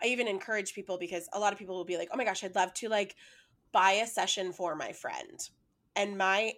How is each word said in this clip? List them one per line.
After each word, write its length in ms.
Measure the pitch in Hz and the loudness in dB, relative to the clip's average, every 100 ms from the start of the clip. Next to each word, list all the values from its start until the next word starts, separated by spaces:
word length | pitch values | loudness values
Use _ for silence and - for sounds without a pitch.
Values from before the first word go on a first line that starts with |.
I 40 | 233 | 0
even 220 | 247 233 | 0 0
encourage 460 | 196 208 214 196 | -2 -2 -4 -4
people, 240 | - 196 185 | -6 -6 -6
because 300 | 175 180 170 | -4 -6 -4
a 80 | 196 | 0
lot 120 | 208 | 0
of 60 | 202 | 0
people 160 | 190 185 | -4 -6
will 80 | |
be 140 | 170 175 | -4 -4
like, 100 | 170 | -2
"Oh 40 | - | -2
my 80 | |
gosh, 200 | 226 190 | 0 -2
I'd 100 | 196 190 | -2 0
love 180 | 180 | 0
to, 140 | - 226 | 0 0
like, 280 | 214 202 - - - _ _ _ | 0 0 -6 -20 -20 _ _ _
buy 200 | - 190 | 4 6
a 140 | 196 226 | 6 2
session 460 | - 185 - 185 | 0 0 0 -2
for 220 | 180 175 156 | -2 -4 -4
my 160 | 120 | -6
friend." 460 | - - 64 - - - _ _ _ _ - | -6 -8 -6 -8 -12 -14 _ _ _ _ 0
And 200 | 202 196 | 0 2
my 360 | 190 196 220 | 4 4 2